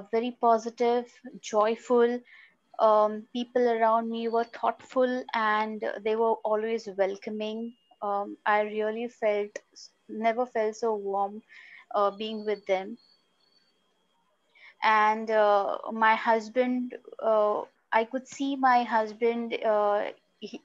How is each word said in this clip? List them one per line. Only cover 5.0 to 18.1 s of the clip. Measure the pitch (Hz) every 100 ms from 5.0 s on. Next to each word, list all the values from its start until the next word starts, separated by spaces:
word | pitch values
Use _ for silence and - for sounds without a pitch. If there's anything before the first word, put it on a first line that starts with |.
| 254 254 262 226
and | 214 214 220 214 220 -
they | 214 220
were | 226 226
always | 214 214 220 226 214 190
welcoming. | 190 196 - 214 214 220 233 240 _ _
Um, | 208 202 208 202 -
I | 214
really | 208 214 214 220 240
felt, | - 220 208 208 - - - - _ -
never | 214 226 226 233
felt | 233 214 214
so | 226 214
warm, | 196 196 196 208 - - - - -
uh, | 208 202
being | 196 220 220 208
with | 202 -
them. | 185 190 233 _ _ _ _ _ _ _ _ _ _ _ _ _ _ _ _ - -
And, | 220 220 214 220 220
uh, | 220 208 202 196 - -
my | 220 220 220
husband, | 233 226 214 254 247 254 247 - - -
uh, | - 220 208 214 - _ _
I | 226
could | 226